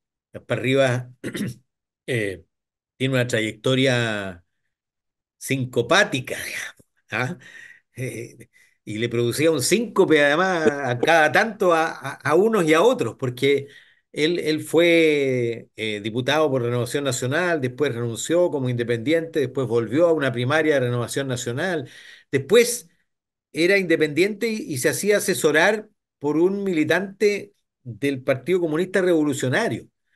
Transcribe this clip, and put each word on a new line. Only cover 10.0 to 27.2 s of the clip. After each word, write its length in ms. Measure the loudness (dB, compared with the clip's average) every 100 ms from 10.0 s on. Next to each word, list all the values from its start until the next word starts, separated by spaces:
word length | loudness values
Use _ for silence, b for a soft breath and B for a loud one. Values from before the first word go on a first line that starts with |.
| 4 6
además, 440 | 4 2 0 2 0
a 300 | 0 -4 -2
cada 320 | 4 4 6
tanto 420 | 4 0 0 2
a, 140 | 2 0
a, 240 | -4 -12 -6
a 200 | 0 2
unos 300 | 4 2 4
y 80 |
a 80 | 4
otros, 340 | 4 2 -2 -4
porque 520 | -6 0 2 2 -2 B B B _
él, 280 | -4 -2 -2
él 220 | -2 -4
fue, 1080 | 0 2 4 6 4 2 0 0 -2 -6 -12 -8
eh, 240 | -6 -4
diputado 480 | -4 -4 -2 0 0
por 100 | 0
Renovación 420 | -2 -2 -2 -4
Nacional, 560 | -4 -4 -4 -2 -2 -2
después 340 | -4 -2 -4 -2
renunció 560 | -6 -6 -2 0 2
como 180 | 0 -4
independiente, 680 | -4 -2 -2 0 0 0 -4
después 280 | -2 -4 -2
volvió 400 | -2 0 2 2
a 60 |
una 180 | 2 0
primaria 440 | -2 0 2 2 2
de 60 |
Renovación 460 | 0 -2 -4 -4 -4
Nacional, 600 | -4 -4 -4 -4 -4 -8 B B B B
después 580 | -4 4 4 4 -2 -12 _ _ _ _ _ _
era 240 | -2 2 2
independiente 720 | 2 2 2 2 0 0 -4
y, 240 | -4 -6
y 40 | -2
se 120 | -2
hacía 280 | 0 2 2
asesorar 720 | 0 0 2 4 2 2 -6 _ _ _
por 180 | -2 2
un 260 | 0 0
militante 880 | -2 -2 0 0 -2 0